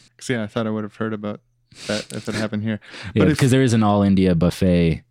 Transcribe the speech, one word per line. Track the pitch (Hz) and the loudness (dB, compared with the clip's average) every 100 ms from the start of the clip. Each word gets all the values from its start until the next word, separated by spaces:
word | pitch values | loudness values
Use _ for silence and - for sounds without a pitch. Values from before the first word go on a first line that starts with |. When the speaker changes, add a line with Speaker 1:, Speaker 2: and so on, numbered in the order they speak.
| _ _ | _ _
Speaker 1:
See, | - 123 | -6 -6
I | 104 | -4
thought | 120 110 | -4 -4
I | |
would | 110 | -6
have | 107 - | -8 -8
heard | 110 | -6
about | 107 104 104 _ _ _ - - | -6 -8 -10 _ _ _ -16 -8
that | 107 - | -8 -6
if | - 110 | -10 -8
it | 107 | -6
happened | 107 107 | -6 -6
here. | 110 107 - - | -6 -8 -10 -18
Speaker 2:
<laughs> | 101 113 | -6 0
Yeah, | |
Speaker 1:
But | - | 0
if | 147 | 2
Speaker 2:
because | 135 | 2
there | 131 | 4
is | 131 | 4
an | 113 | 4
All | 104 104 | 4 4
India | 98 95 92 85 | 4 4 4 4
Buffet | 85 - 92 87 82 78 _ | 2 2 2 4 2 0 _